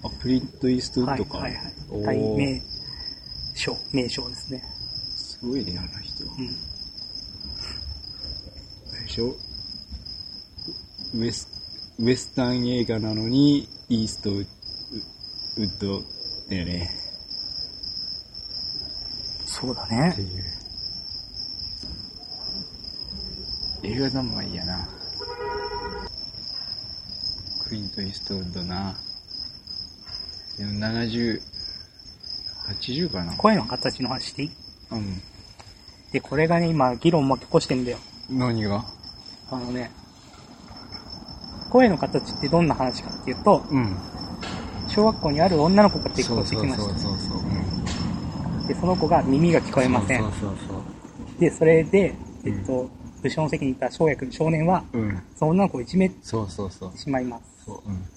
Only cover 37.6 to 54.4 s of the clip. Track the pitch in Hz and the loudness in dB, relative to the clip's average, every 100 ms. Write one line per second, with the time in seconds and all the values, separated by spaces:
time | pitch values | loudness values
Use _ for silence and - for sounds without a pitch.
37.6 | - 131 123 120 - - - 131 123 117 | 6 0 0 -4 -8 -18 -4 2 4 4
38.6 | 107 101 120 - - - - - - 131 | 2 2 -2 -10 -18 -18 -20 -20 -8 -6
39.6 | 123 123 117 - - - - - - - | -4 -4 -6 -10 -20 -20 -20 -20 -20 -20
40.6 | - - - - - - - - - - | -18 -18 -16 -16 -16 -16 -14 -14 -14 -12
41.6 | - 247 254 175 135 147 - - 143 165 | 4 8 8 6 2 0 -2 -4 4 6
42.6 | 170 127 127 117 - - - 127 - 170 | 6 4 0 -2 -8 -8 -6 2 6 6
43.6 | - 139 113 92 - - - - - - | 6 2 2 0 -6 -10 -10 -8 -8 -8
44.6 | - - - - 214 - 160 143 185 165 | -8 -8 -2 6 6 6 2 6 6 8
45.6 | 151 196 202 151 - - 123 117 101 107 | 8 10 10 8 -2 0 2 2 2 2
46.6 | 107 - 101 - 101 98 98 - - 98 | 2 2 0 0 0 -2 -2 -2 0 0
47.6 | 92 - - - - - - - - - | 0 -2 -2 -2 -2 -2 -4 -4 -2 -2
48.6 | - - 175 180 156 165 135 135 170 160 | -2 2 4 4 6 6 6 6 8 8
49.6 | - - 127 127 101 127 107 95 104 95 | 6 4 6 6 4 2 2 0 -4 -4
50.6 | - 95 - - - - - - 170 - | -6 -8 -8 -12 -16 -14 -14 4 4 8
51.6 | 160 160 156 196 175 - - - - 104 | 8 10 8 6 6 2 -10 -8 -4 -2
52.6 | 95 131 127 - - - 135 143 156 151 | 0 0 -2 -8 -16 -4 -2 0 0 2
53.6 | 139 131 127 - 160 135 131 - | 0 0 -2 4 4 4 -2 0